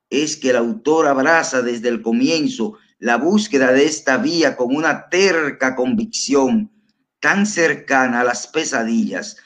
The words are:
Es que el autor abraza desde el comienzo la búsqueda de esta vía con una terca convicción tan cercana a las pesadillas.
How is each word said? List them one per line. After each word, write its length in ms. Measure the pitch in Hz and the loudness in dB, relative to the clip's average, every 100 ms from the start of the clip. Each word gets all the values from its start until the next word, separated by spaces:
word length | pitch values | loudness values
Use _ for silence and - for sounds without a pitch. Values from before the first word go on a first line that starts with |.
| - | -6
Es 280 | 135 151 - | -4 -2 -4
que 140 | 131 | 0
el 40 | 123 | 0
autor 520 | 117 110 147 160 151 | 0 -2 0 2 2
abraza 540 | 131 139 165 151 131 | 2 2 2 0 -2
desde 280 | 120 120 120 | -2 -2 -4
el 120 | 117 | -4
comienzo 760 | 113 117 143 165 135 127 107 - _ - | -2 0 0 0 -2 -4 -8 -8 _ -8
la 180 | 117 117 | -2 0
búsqueda 560 | 160 208 - 139 127 | 2 0 2 2 4
de 120 | 131 151 | 4 2
esta 320 | - - 127 | 0 -2 0
vía 380 | 139 170 143 123 | 0 0 0 0
con 180 | 123 | -2
una 360 | 147 160 139 - | 0 0 -2 -2
terca 640 | 175 196 165 147 - 131 127 | 2 2 2 -2 -2 -4 -2
convicción 960 | 127 113 113 - - 139 131 110 107 _ _ _ _ - | -2 -2 -2 -6 0 2 4 2 -2 _ _ _ _ -4
tan 260 | 147 190 208 | -2 0 0
cercana 760 | 170 160 143 - 135 127 120 | 0 0 0 0 0 2 0
a 20 | |
las 240 | 123 120 - | -2 -2 -6
pesadillas. 880 | 156 151 131 113 113 98 92 - - | -6 -4 -4 -2 0 -2 -4 -10 -16